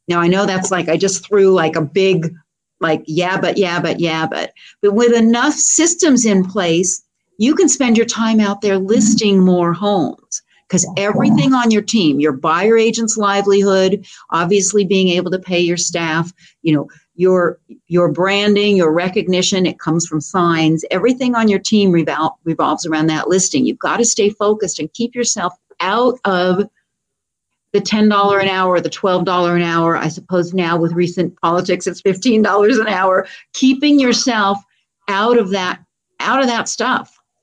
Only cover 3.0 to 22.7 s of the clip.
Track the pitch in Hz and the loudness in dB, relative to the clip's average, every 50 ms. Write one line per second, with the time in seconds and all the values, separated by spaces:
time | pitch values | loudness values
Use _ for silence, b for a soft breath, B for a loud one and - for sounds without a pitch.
3 | - - 156 160 175 175 185 185 - 175 - - 196 175 170 175 170 165 139 - | -4 -6 -4 -4 -2 -2 -2 -2 -2 -2 0 0 -2 -2 -2 -2 -2 -4 -2 -2
4 | 165 165 160 160 160 160 - 78 - - - B B B B B - 202 202 214 | -2 -2 -2 -2 -4 -4 -4 -6 -8 -10 -12 B B B B B 0 0 2 4
5 | 240 240 233 233 226 226 233 240 247 294 294 - - - - 302 311 339 330 - | 2 4 4 4 4 4 2 2 0 -2 0 -2 0 0 2 2 2 2 0 0
6 | 370 330 269 226 220 220 202 190 185 185 185 214 185 170 165 170 190 185 - - | 2 2 4 4 4 2 2 2 0 0 -2 -2 -2 0 0 0 0 -2 -4 -8
7 | - _ _ _ _ _ _ _ 208 254 320 - 392 302 - - 269 240 226 220 | -12 _ _ _ _ _ _ _ 0 0 2 2 2 2 2 0 0 2 2 2
8 | 226 226 - 208 226 226 226 214 214 202 202 208 - 208 196 190 190 190 214 247 | 2 0 -2 -4 -2 0 2 2 2 0 -2 -2 -2 -2 0 0 0 0 2 2
9 | 214 214 - 226 226 208 196 190 185 185 180 180 175 170 170 170 208 202 208 190 | 2 2 2 2 2 2 2 4 4 4 4 2 2 0 -2 -2 -2 -2 0 0
10 | 151 - - - _ _ - - - _ _ _ _ _ - 185 - - - - | -2 -4 -6 -12 _ _ -14 -14 -14 _ _ _ _ _ -2 -2 -2 -2 -4 -4
11 | 202 208 214 220 226 - - - - 269 262 254 240 226 220 208 208 - - 226 | -4 -2 -2 0 2 2 2 4 4 2 2 2 2 2 2 2 0 0 0 0
12 | 185 156 139 139 143 156 139 131 - 160 160 170 190 214 226 226 220 233 220 233 | 2 2 2 2 0 0 -2 0 -2 -2 0 2 2 2 4 4 4 2 0 -2
13 | 226 220 - 220 208 202 196 202 202 202 196 202 196 202 190 190 190 190 190 208 | -4 -4 -2 -2 -2 0 0 0 2 2 2 4 4 4 2 2 2 2 0 -2
14 | B B B B B B - 165 175 170 208 202 190 - - 208 202 175 190 190 | B B B B B B -4 -2 0 2 0 0 0 0 0 0 0 2 2 2
15 | 190 185 175 175 180 185 170 185 185 - 185 175 175 170 175 175 175 - - 170 | 2 2 0 0 -2 -2 -6 -6 -6 -4 -2 0 0 0 -2 -2 -4 -6 -4 -4
16 | 170 165 156 165 170 170 - b b b b b _ 165 151 143 147 b b b | -4 -2 -2 -2 -4 -4 -8 b b b b b _ 0 0 0 -2 b b b
17 | b b _ - 180 185 185 180 175 165 - - _ _ - - _ _ 170 175 | b b _ -2 0 2 2 2 2 0 -4 -6 _ _ -20 -20 _ _ 0 2
18 | 175 170 147 151 180 190 196 202 208 208 208 202 208 208 202 190 175 160 156 170 | 2 2 0 0 -2 0 0 0 2 2 2 2 2 2 2 2 2 2 2 0
19 | 175 185 185 220 180 170 185 180 180 - 202 190 185 160 - - - 165 156 170 | -2 -2 -2 -2 -2 0 0 0 0 0 0 0 -2 -2 -2 -4 -4 -2 -2 -2
20 | 160 - 156 156 143 - - 190 175 170 165 160 160 156 160 160 - - - 185 | -2 -4 -6 -6 -6 -4 -4 -2 0 0 0 2 2 0 0 0 -2 -4 -4 0
21 | 175 247 254 254 262 247 247 233 226 214 202 190 196 - 220 214 202 190 175 170 | 0 0 0 0 -2 -2 0 0 0 2 0 0 -2 0 0 2 2 4 2 2
22 | 156 156 143 147 156 156 - _ _ 165 160 - 160 135 | 0 0 -4 -4 -4 -6 -6 _ _ -8 -4 -2 -2 -2